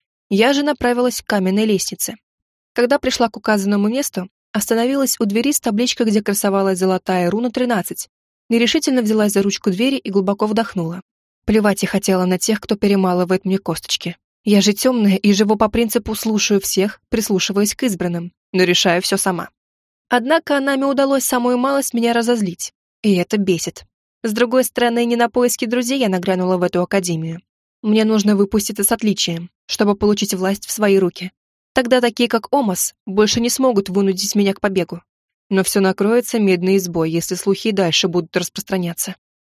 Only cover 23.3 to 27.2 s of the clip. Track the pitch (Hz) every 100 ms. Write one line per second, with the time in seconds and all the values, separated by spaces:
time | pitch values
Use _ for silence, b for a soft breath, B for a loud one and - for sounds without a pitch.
23.3 | 214 196 170 - - - _ _ _ 226
24.3 | 214 240 254 247 - 240 233 240 233 240
25.3 | 247 247 - 233 247 240 269 226 185 180
26.3 | 185 185 185 180 180 180 196 180 165